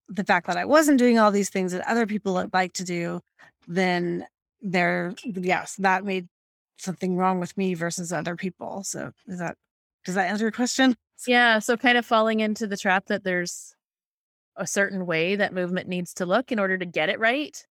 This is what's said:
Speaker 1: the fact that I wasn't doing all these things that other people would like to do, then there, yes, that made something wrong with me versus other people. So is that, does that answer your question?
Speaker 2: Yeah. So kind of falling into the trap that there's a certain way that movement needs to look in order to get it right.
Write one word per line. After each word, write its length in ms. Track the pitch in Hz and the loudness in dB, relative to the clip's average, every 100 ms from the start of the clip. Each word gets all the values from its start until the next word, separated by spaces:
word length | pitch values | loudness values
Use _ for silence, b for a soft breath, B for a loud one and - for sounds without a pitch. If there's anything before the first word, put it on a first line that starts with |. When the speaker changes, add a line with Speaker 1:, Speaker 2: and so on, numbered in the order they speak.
| - | -12
Speaker 1:
the 160 | 185 | -4
fact 220 | 190 180 180 | 0 0 0
that 100 | 175 | -2
I 80 | 190 | 4
wasn't 320 | 294 311 269 | 4 6 6
doing 200 | 247 233 | 6 6
all 120 | 214 | 6
these 160 | 202 190 | 4 0
things 220 | 196 185 | -2 -2
that 140 | 180 - | -4 -2
other 180 | 233 220 | 0 0
people 280 | 208 196 | -2 -2
would 180 | 185 185 | -2 0
like 220 | 185 185 | 0 0
to 100 | - | -4
do, 360 | 180 175 170 175 - _ b _ - | -6 -4 -4 -6 -10 _ b _ -6
then 600 | 175 185 175 175 175 - _ _ _ | 0 0 0 -2 -4 -8 _ _ _
there, 540 | 202 180 175 180 175 180 | -4 0 2 0 -4 -8
yes, 520 | 269 185 180 175 - - | -10 -6 -2 -2 -2 -2
that 280 | 190 190 | 0 0
made 240 | 202 190 175 _ _ _ _ _ | 0 -6 -6 _ _ _ _ _
something 380 | - 175 185 180 | -10 -6 -2 0
wrong 240 | 185 185 | 2 0
with 160 | 175 - | -2 -2
me 160 | 190 | -2
versus 380 | 170 170 175 170 | -2 -4 -6 -6
other 240 | 165 170 170 | -4 -4 -6
people. 460 | 190 - - 202 | -8 -8 -10 -10
So 280 | 190 156 139 - - | -10 -8 -10 -12 -12
is 120 | 180 | -8
that, 180 | 165 - _ _ _ _ | -8 -10 _ _ _ _
does 100 | - 180 | -4 -2
that 120 | 180 | 0
answer 140 | 202 | 0
your 80 | 220 | -2
question? 420 | 220 247 - 262 240 _ - - | 0 -2 2 2 2 _ -8 2
Speaker 2:
Yeah. 320 | 247 143 - | 6 6 4
So 180 | - 233 | 2 2
kind 200 | 254 240 | 4 2
of 80 | 233 | 4
falling 340 | 226 220 220 | 2 4 2
into 260 | 214 208 214 | 0 -2 -6
the 100 | 196 | -4
trap 300 | 202 190 - | 0 0 0
that 180 | 202 | -4
there's 500 | 190 180 175 - - _ _ _ _ _ _ _ _ - | -2 -2 -2 -8 -16 _ _ _ _ _ _ _ _ -10
a 100 | 190 | -4
certain 400 | 208 202 196 175 | -2 -2 -2 -2
way 300 | 160 170 202 | 0 0 0
that 180 | 196 | -2
movement 340 | 185 180 180 - | -2 -2 -4 -4
needs 260 | 180 175 - | -6 -6 -6
to 100 | 180 | 0
look 260 | 208 269 | 0 0
in 60 | 220 | -2
order 180 | 190 185 | 0 -2
to 80 | 185 | -4
get 240 | 160 160 | -2 -2
it 100 | 202 | 0
right. 460 | 226 269 294 - - | 0 0 -4 -12 -20